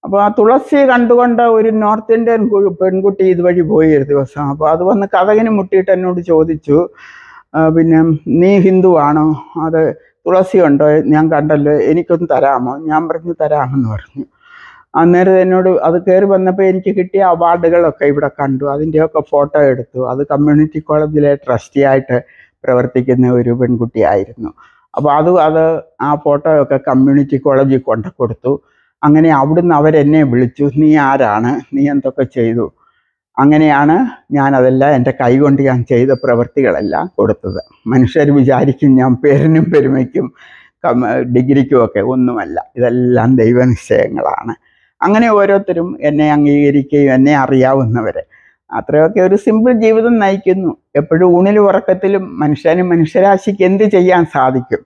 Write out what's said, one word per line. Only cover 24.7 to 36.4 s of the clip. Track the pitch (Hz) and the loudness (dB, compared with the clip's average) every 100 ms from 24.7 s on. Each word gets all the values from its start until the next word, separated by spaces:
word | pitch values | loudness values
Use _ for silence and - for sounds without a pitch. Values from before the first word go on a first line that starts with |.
| _ _ - | _ _ -4
അപ്പോൾ | 147 | -2
അത്, | 147 156 180 | 0 0 2
അത് | 156 160 160 160 - _ | 2 0 0 -2 -10 _
ആ | 139 147 | -4 -2
ഫോട്ടോയൊക്കെ | 156 143 160 156 131 135 139 | -2 -2 0 0 0 -2 0
കമ്മ്യൂണിറ്റി | 131 135 139 139 135 | 0 2 2 0 -2
കോളേജിൽ | 143 135 139 131 | 0 0 0 -2
കൊണ്ടു | 131 113 180 _ | -2 -6 -6 _
കൊടുത്തു. | 117 113 127 143 _ _ _ _ | -6 -4 -6 -6 _ _ _ _
അങ്ങനെ | 151 151 165 | 2 4 4
അവിടുന്ന് | 143 143 165 175 | 2 0 0 2
അവരെന്നെ | 151 156 156 143 156 | 2 2 2 2 2
വിളിച്ചു, | 143 120 123 - 143 131 | 2 0 -2 -2 -4 0
"നീ | 156 151 | 2 2
ആരാണ്? | 139 135 117 107 110 139 127 139 | 2 0 0 0 -2 -6 -6 -4
നീ | 143 | -2
എന്തൊക്കെ | 143 135 131 | -2 -4 -4
ചെയ്തു?" | 127 131 117 117 110 _ _ _ _ _ _ - | -6 -2 -2 -2 -6 _ _ _ _ _ _ 0
അങ്ങനെയാണ് | 143 151 156 139 147 165 120 - _ | 2 4 2 2 2 0 -2 -8 _
ഞാനതെല്ലാം | 143 139 135 127 131 139 | -2 0 2 2 2 2
എൻ്റെ | 139 123 | 2 0
കൈകൊണ്ട് | - 127 131 143 139 | -2 0 2 2 2
ഞാൻ | 139 127 120 | 0 -2 0
ചെയ്ത | 120 135 | 0 0
പ്രവൃത്തികളെല്ലാം | 131 131 120 | 0 0 -2